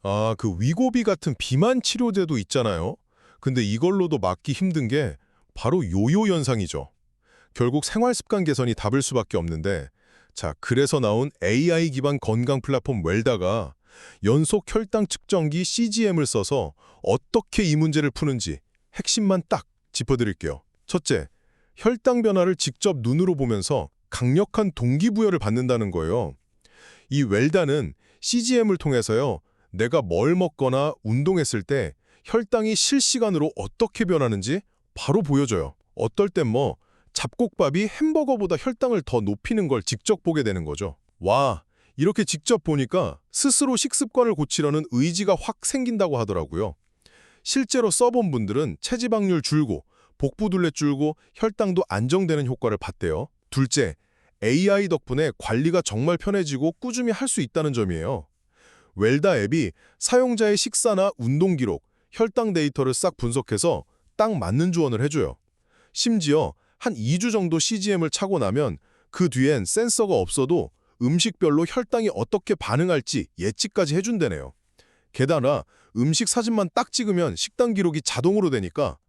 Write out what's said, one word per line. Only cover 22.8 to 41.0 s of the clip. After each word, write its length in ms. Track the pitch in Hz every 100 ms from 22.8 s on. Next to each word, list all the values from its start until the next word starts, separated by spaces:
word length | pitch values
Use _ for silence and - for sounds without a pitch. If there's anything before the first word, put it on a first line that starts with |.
| 208 151
눈으로 360 | 117 147 185 156
보면서 520 | 127 104 92 139 73 _ _
강력한 640 | - 123 147 202 - 202
동기부여를 680 | - 120 139 220 208 214 170
받는다는 520 | 104 113 127 120 104
거예요. 420 | 87 80 113 85 69 _ _ _ _ - - _
이 140 | 139
웰다는 720 | 123 101 143 185 156 147 90 - _ _
씨지엠을 560 | - 240 233 247 220 185
통해서요, 640 | 151 127 110 110 139 90 _ _ _
내가 320 | 92 117 156
뭘 320 | 104 85 131
먹거나 580 | 180 180 - 131 131 147 -
운동했을 600 | 107 120 151 185 143 113
때 320 | 90 139 87 - _ _
혈당이 500 | - 226 220 226 220
실시간으로 800 | 214 - 277 - 254 220 170 151 -
어떻게 480 | 98 - 226 -
변하는지 560 | 196 165 127 101 98 175 _ _ _
바로 280 | - - 190
보여줘요. 520 | 143 139 139 98 71 - _
어떨 340 | - 113 - 196
땐 200 | 180 131
뭐 280 | 113 131 - _ _ _
잡곡밥이 760 | - 120 - 240 - 147 160 214
햄버거보다 680 | - 311 311 277 247 190 165
혈당을 460 | 262 233 254 214
더 180 | - 120
높이는 460 | 101 101 - 220 170
걸 160 | 123
직접 400 | - 110 - 208
보게 220 | 170 156
되는 200 | 113 92
거죠. 320 | 78 73 95 -